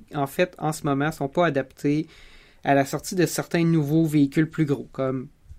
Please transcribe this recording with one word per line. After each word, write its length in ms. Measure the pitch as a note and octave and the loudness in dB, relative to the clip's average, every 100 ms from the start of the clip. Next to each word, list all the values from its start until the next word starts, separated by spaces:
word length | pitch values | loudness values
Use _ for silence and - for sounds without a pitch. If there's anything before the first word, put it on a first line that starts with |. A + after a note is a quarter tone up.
| - C#3+ | -8 -6
en 100 | C#3 | -4
fait, 300 | - F3+ - | -2 -2 -2
en 140 | D3+ | -6
ce 140 | D#3 D3 | -4 -2
moment, 260 | C#3 D3+ | -2 -2
sont 160 | - C#3 | -4 -4
pas 180 | F3 E3+ | 0 0
adaptés 640 | C#3 C3 - C#3+ D3+ D#3 - - - - _ | 0 -4 -4 -2 -2 -4 -12 -20 -20 -20 _
à 100 | C#3 C#3 | 0 2
la 100 | C#3 | 2
sortie 300 | D3 - F#3 | -4 -4 0
de 100 | D#3+ | 0
certains 400 | - - F3 E3 | -2 -2 0 2
nouveaux 400 | E3 C#3+ D#3+ D#3+ | 2 2 2 4
véhicules 440 | D3+ C#3 D#3+ D#3 | 4 2 2 0
plus 160 | D#3+ D3 | 0 -2
gros, 220 | A#2+ A#2+ | -2 -6
comme 340 | - C3+ C3 C3+ _ - | -6 -4 -4 -8 _ -20